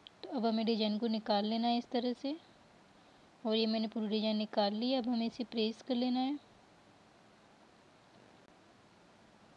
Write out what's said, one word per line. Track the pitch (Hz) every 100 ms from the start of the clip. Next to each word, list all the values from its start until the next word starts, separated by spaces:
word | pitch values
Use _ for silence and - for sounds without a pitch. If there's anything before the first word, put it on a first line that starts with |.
| - -
तो | 359
अब | 294 226
हमें | 220 220
design | 220 214 214
को | 233
निकाल | 220 - 208 214
लेना | 226 233
है | 240
इस | -
तरह | 240 247
से। | 240 277 320 - - - - - - - - - - 220
और | 220
ये | 220
मैंने | 220 220
पूरी | 226 214
design | 220 220 214
निकाल | 214 - 202
ली | 214 247
है। | 269
अब | 233
हमें | 233 233
इसे | -
press | 240 233 220 226
कर | - 247
लेना | 254 247
है। | 262 294 - - - - - - - - - - - - - - - - - - - - - - - - - - - - - - -